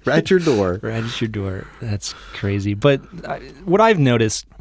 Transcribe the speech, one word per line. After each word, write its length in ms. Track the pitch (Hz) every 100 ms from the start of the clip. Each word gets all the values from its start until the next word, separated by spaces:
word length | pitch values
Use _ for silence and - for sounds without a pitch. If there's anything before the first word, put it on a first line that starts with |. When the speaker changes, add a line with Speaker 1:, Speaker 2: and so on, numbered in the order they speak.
Speaker 1:
right 140 | - 151
at 120 | 160
your 100 | 190
door. 380 | 165 110 95 92
Speaker 2:
<laughs> 40 |
Right 220 | 113 113
at 160 | 113 -
your 80 | 113
door. 380 | 110 98 95 - -
That's 320 | 113 101 - - -
crazy. 420 | - 101 101 101
But 260 | 104 143 139 - 170 -
I, 120 | 147 - -
what 160 | 190 190
I've 180 | 226 196
noticed, 480 | 135 117 110 - - -